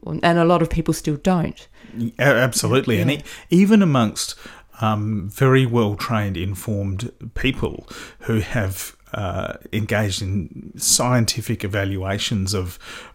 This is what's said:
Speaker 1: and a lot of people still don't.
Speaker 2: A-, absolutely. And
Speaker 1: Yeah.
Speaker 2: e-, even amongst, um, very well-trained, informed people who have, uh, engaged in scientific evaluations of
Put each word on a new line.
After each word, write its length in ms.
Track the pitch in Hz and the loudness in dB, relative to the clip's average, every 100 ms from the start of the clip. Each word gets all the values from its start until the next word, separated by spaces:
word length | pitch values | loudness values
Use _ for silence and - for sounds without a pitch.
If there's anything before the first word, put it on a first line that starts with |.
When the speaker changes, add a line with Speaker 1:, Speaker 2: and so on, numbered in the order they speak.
| - 160 | -8 -2
Speaker 1:
and 160 | 170 170 | 2 4
a 60 | |
lot 180 | 170 175 | 4 4
of 80 | 165 | 2
people 240 | 160 160 | 0 0
still 220 | 156 - 143 | -2 -4 -2
don't. 500 | 185 180 - - - - - - 113 - | 0 0 0 -6 -18 -20 -14 -8 -6 0
Speaker 2:
A-, 40 | |
absolutely. 800 | 139 120 127 - 107 131 131 104 | 2 4 2 0 2 2 2 2
And 100 | 131 | 2
Speaker 1:
Yeah. 80 | 147 | 0
Speaker 2:
e-, 40 | - - - | -6 -18 2
even 320 | 175 202 220 | 4 8 6
amongst, 520 | 180 135 104 - - - - - - - | 6 4 2 -2 -8 -10 -18 -20 -20 -4
um, 480 | 110 104 107 107 98 | -2 0 -2 -4 -6
very 320 | - 135 131 127 | 0 4 6 4
well-trained, 720 | 117 104 101 - 110 101 87 | 2 2 0 -2 -2 -2 -2
informed 760 | 92 92 - 101 98 95 117 - 113 | -4 -6 -4 -4 -2 -4 -8 -10 -12
people 520 | - 131 131 113 - - - - - | -4 -2 -2 -4 -6 -14 -18 -18 -10
who 200 | - 113 | -2 -2
have, 560 | - 120 95 95 - - _ | 0 -2 -4 -6 -12 -16 _
uh, 400 | - 95 95 - - - | -6 -4 -4 -6 -8 -8
engaged 480 | 110 107 107 104 95 | -6 -2 0 0 -2
in 520 | 98 98 80 - - - | -4 -4 -4 -10 -16 -6
scientific 840 | - - 123 123 110 - - 110 | 0 2 2 2 2 -2 -4 -4
evaluations 920 | 101 101 98 95 95 101 - 107 95 | -4 -2 -2 -2 -4 -4 -2 -2 0
of 240 | 98 87 - - - - | -2 -4 -8 -16 -18 -18